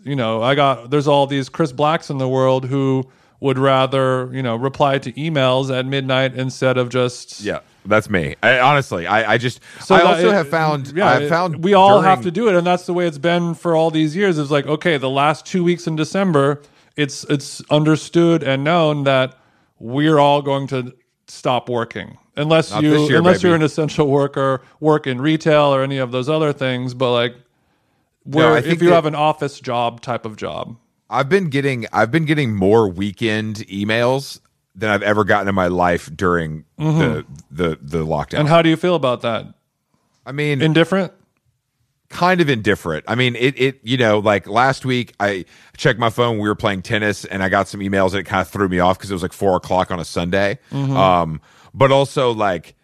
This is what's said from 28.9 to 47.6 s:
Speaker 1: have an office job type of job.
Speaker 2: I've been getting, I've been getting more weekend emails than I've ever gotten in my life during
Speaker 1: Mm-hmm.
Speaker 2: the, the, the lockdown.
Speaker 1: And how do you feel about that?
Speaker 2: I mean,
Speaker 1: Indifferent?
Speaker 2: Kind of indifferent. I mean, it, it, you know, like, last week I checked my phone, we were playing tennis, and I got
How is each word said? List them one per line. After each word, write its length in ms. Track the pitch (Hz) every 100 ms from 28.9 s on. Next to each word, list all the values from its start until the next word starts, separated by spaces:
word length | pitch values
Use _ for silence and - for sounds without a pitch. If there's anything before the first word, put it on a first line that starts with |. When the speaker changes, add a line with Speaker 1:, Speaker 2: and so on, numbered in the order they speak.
Speaker 1:
have 120 | 170 151
an 80 | 151
office 440 | 151 151 143 -
job 400 | 127 120 117 117
type 240 | - 117
of 120 | 113 107
job. 420 | 95 80 - 117 _ _ _
Speaker 2:
I've 180 | 117 139
been 220 | 196 175
getting, 360 | 135 139 123 110
I've 180 | 98 110
been 140 | 156
getting 300 | 151 151 127 104
more 320 | 95 113 104
weekend 680 | 87 104 90 113 107 107 107 104
emails 720 | 98 101 113 120 135 139 - _ _ _
than 160 | 95 110
I've 120 | 101
ever 200 | 101 107
gotten 240 | 101 104 98
in 60 |
my 120 | 98 90
life 420 | 90 87 87 - 78
during 480 | 92 87 78 78 - -
Speaker 1:
Mm-hmm. 200 | 156 156
Speaker 2:
the, 280 | 82 76 73 71 -
the, 280 | 73 85 78
the 220 | 69 82 78
lockdown. 340 | 76 - 98
Speaker 1:
And 80 | 151
how 140 | 170
do 60 | 165
you 60 | 160
feel 180 | 180 170
about 240 | 131 117
that? 260 | 120 107 95 - _ _ _ _ _ _ -
Speaker 2:
I 60 |
mean, 280 | 139 147 139
Speaker 1:
Indifferent? 500 | 160 156 165 190 175 - _ _ _ _ _ _ _ _ _
Speaker 2:
Kind 300 | - 175 185
of 80 | 151
indifferent. 560 | 120 107 95 85 78 -
I 80 | 117
mean, 180 | 127
it, 240 | 120 127 139
it, 200 | 135 135
you 140 | 110 127
know, 220 | 113 107
like, 260 | 104 101 92
last 380 | 107 131 127
week 300 | 127 123 113 -
I 260 | 101 98 82 _ _ -
checked 220 | 147 113
my 120 | 117
phone, 280 | 113 120 110
we 100 | 104
were 60 |
playing 280 | 101 110 95
tennis, 420 | - 107 107 101
and 180 | - 95
I 60 | 95
got 180 | 98